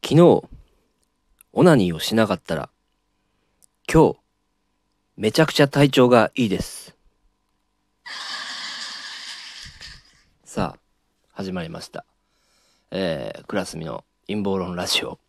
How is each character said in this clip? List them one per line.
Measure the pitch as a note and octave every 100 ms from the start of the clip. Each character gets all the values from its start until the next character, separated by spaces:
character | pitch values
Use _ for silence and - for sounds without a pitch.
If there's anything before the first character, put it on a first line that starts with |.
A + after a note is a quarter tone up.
| -
昨 |
日、 | C#3+ F3 G2 - - _ _ _ _ _ _ _ _ _
オ | -
ナ | F3+ D3
ニ | F2+
ー | D#2+
を |
し | -
な | A2 G#2+
か | F#2
っ |
た | -
ら、 | D#2+ - _ _ _ _ _ _ _ _ _ _ _ -
今 | D#3+ C3+
日、 | - _ _ _ _ _ _ _ _ _ -
め | G#2+
ち | -
ゃ | D#3
く |
ち | -
ゃ | C#3
体 | C#3 C#3+
調 | C3 B2
が | B2 A2 -
い | A2+
い |
で | F#2
す。 | - - - _ _ _ _ _ _ _ _ _ _ _ - - - - - - - - - - - - - - - - - - - - _ _ _ _
さ | _ - F2+ -
あ、 | _ _ _ _ _
始 | - F#2+
ま | F3+
り | D#2+
ま | E3
し | -
た。 | - - _ _ _ _ _ _ _ _
え | F#2+ F#2 D#2 A1+ -
ー、 | -
ク | G2+
ラ | F#2
ス | E2
ミ | D#2+
の | A#1 _ _ _
陰 | G#2
謀 | G2 F#2+
論 | F2 F2
ラ | F2
ジ | - -
オ。 | -